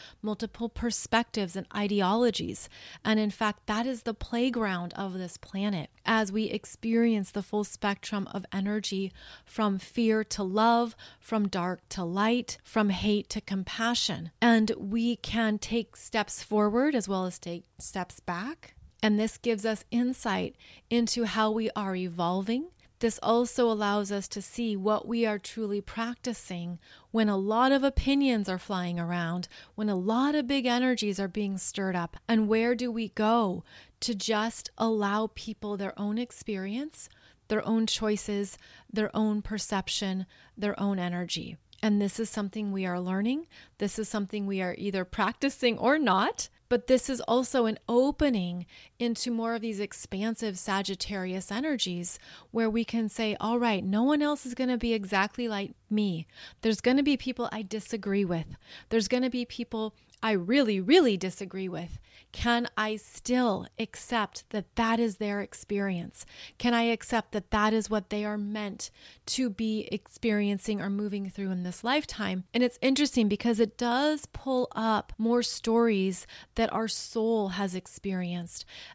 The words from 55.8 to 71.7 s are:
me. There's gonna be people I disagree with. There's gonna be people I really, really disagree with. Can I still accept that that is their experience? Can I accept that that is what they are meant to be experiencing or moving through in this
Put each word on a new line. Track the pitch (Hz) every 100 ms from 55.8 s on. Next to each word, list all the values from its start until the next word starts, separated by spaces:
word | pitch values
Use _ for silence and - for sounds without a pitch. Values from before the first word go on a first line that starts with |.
| -
me. | 214 208 165 160 - - -
There's | 226 214
gonna | 240 269
be | 285 285
people | - 240 233
I | 214
disagree | 196 214 - 226 202 196
with. | 190 170 160 - - - -
There's | 226 196
gonna | 247 254
be | 247
people | 240 - 233 226 220 - _ -
I | 226
really, | 208 175 269 240 196
really | 185 339 277 196
disagree | 185 - 190 190 190
with. | 165 170 - - - _
Can | - 240 233 240 -
I | 214 214
still | - - - 247 240 196 185 -
accept | 226 - - 233 202 - -
that | 214 190 -
that | 226 226
is | 233 190
their | 208 202
experience? | 202 - - 202 196 180 170 - - - - -
Can | 240
I | 240
accept | 233 226 - 233 -
that | 214 196
that | 214 214
is | 220 202
what | 214 190
they | 208 208
are | 208
meant | 202 214 208 - - _ - - -
to | - 254
be | 190 220 214 -
experiencing | 180 - - 233 208 202 202 - 208
or | 196
moving | 196 208 202 196
through | 190 196
in | 185
this | 180